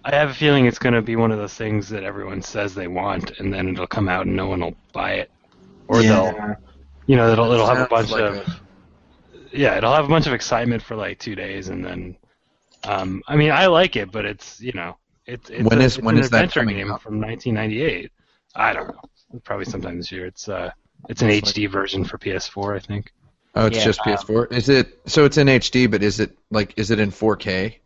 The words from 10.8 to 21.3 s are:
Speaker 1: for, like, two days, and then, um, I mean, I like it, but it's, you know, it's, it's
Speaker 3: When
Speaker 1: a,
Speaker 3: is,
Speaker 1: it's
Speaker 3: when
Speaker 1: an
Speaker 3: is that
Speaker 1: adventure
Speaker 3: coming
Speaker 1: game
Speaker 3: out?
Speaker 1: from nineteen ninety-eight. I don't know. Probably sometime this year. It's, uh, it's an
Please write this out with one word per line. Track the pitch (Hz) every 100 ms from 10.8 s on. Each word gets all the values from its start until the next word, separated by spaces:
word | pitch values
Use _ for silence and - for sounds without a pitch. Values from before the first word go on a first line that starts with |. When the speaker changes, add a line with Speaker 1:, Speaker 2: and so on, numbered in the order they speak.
Speaker 1:
for, | - 110
like, | 95 95
two | -
days, | 98 95 98 92
and | 92
then, | 90 90 90 92 _ _ _ _ _ _
um, | - 98 95 95 -
I | 147
mean, | 151
I | 143 190
like | 165 185 117
it, | 95
but | 107
it's, | 104 107 - -
you | 120
know, | 101 85 - _ _ -
it's, | 123 -
it's | - 113
Speaker 3:
When | -
Speaker 1:
a, |
Speaker 3:
is, | 131 113
Speaker 1:
it's |
Speaker 3:
when | 113 113
Speaker 1:
an |
Speaker 3:
is | 131
that | 117
Speaker 1:
adventure | 180 151
Speaker 3:
coming | 113 98
Speaker 1:
game | 98
Speaker 3:
out? | 117
Speaker 1:
from | 110 107
nineteen | 110 113 127
ninety-eight. | 107 110 107 156 87 - _ _ _ _
I | - 107
don't | - -
know. | - - _ _ 120
Probably | - 101
sometime | 98 95 90 87
this | 87
year. | 92 90
It's, | - -
uh, | 92 87 - _ _ -
it's | -
an | 120